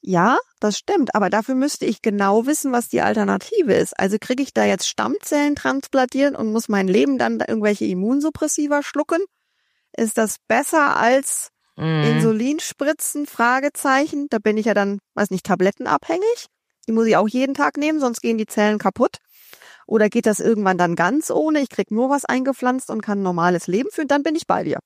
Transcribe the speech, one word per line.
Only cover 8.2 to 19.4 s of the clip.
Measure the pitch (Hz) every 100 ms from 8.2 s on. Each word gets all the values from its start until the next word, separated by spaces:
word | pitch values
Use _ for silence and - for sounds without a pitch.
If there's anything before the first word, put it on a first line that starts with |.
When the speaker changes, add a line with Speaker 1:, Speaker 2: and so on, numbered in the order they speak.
| 302 302 302 - 294 294
Speaker 1:
schlucken? | 285 - 302 339 392 _ _ _ _ _ _ -
Ist | 226 220
das | 220 - _
besser | 226 294 330 285 -
als | 226 262 277 - - _ _
Speaker 2:
Mhm. | - 160 160
Speaker 1:
Insulinspritzen? | 151 233 226 220 247 302 - - 277 311 - 294 294
Fragezeichen. | - 233 254 285 - 285 269 311 294 285
Da | 226
bin | 214 214
ich | 220
ja |
dann, | 202 202 202 _
weiß | - 208
nicht, | 185 -
tablettenabhängig. | 180 185 - 247 285 - 339 415 480 - _ _ _ -
Die |
muss | 226 226
ich | 165
auch | 214
jeden | 247 269
Tag | 269 285 285
nehmen, | 302 311
sonst | 269 226
gehen | 233 226
die | 214
Zellen | - 208 214
kaputt. | 202 - 247 - _ _